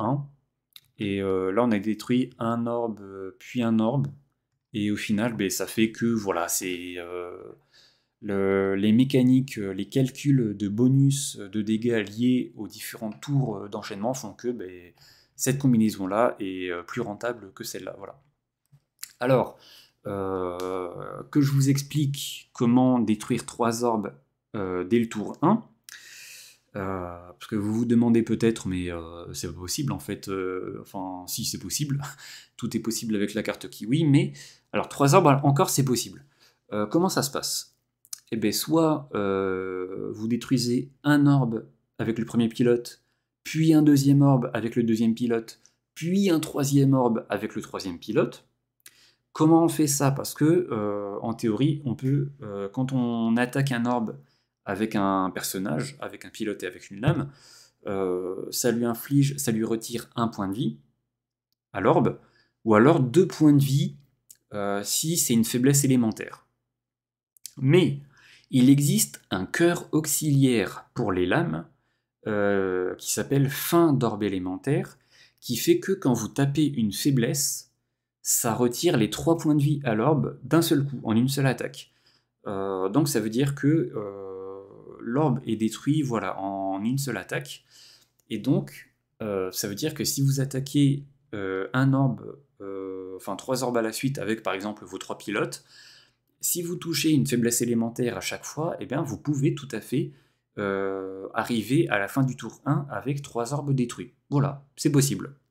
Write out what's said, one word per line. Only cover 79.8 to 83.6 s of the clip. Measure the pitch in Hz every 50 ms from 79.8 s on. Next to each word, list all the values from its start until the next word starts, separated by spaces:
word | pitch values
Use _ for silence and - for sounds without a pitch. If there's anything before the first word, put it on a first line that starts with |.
| -
à | 123 110
l'orbe | 107 113 147 160 135 - - - -
d'un | - - 151 165 165
seul | - 165 143 143
coup, | 139 - - -
en | 113 107
une | 113 127
seule | 135 139 147 139
attaque. | 135 120 - 107 - - - - _ _ _ _ _ _ _ _ _ _ _ -
Euh, | 110 101 95 98 98 95 92 92 98
donc | 104 139 -
ça | 143 - 113
veut | 104 110
dire | 110 123 143 139 143
que, | -